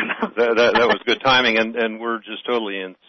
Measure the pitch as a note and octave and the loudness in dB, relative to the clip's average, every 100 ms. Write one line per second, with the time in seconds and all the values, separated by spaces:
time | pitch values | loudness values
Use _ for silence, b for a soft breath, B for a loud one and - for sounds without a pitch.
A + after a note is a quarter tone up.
0 | E2+ - G#3 A2 A#2+ A2+ A#2+ A2 A#2 G2+ | -4 -4 -4 0 2 4 4 4 2 0
1 | A#2+ G#2+ C3 B2+ B2 A2 A2+ A#2 A2+ A2 | -2 0 2 4 4 0 0 -2 -4 -4
2 | A#2 A2+ G#2+ G#2 - A#2+ G#2+ G2 F#2+ F2+ | -6 -6 -8 -10 -4 -2 -2 -8 -10 -12